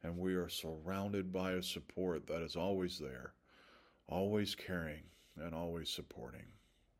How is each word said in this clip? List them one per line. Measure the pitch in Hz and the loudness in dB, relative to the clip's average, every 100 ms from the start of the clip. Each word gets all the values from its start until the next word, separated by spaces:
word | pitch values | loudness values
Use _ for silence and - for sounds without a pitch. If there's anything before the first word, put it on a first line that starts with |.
and | 85 87 | -4 0
we | 92 92 | 2 4
are | 85 | 2
surrounded | - 82 78 82 98 101 101 92 | -2 -4 -4 -2 0 2 2 2
by | 92 92 | 2 2
a | 92 | 2
support | 87 90 - - 92 80 71 | 0 -4 -6 0 2 2 0
that | 82 | -2
is | 82 82 | 0 2
always | 95 95 90 82 | 4 4 2 0
there, | 69 64 65 - _ - - - - _ - | -6 -6 -10 -14 _ -20 -20 -20 -20 _ -2
always | 87 101 107 98 | 2 4 4 2
caring, | - - 90 80 76 80 - - 76 | 0 -2 0 0 -4 -10 -20 -18 -8
and | 82 82 | -4 -2
always | 85 85 - | -2 -2 -2
supporting. | - 76 - - - - - - _ _ - | -6 -6 -10 -10 -10 -14 -20 -20 _ _ -20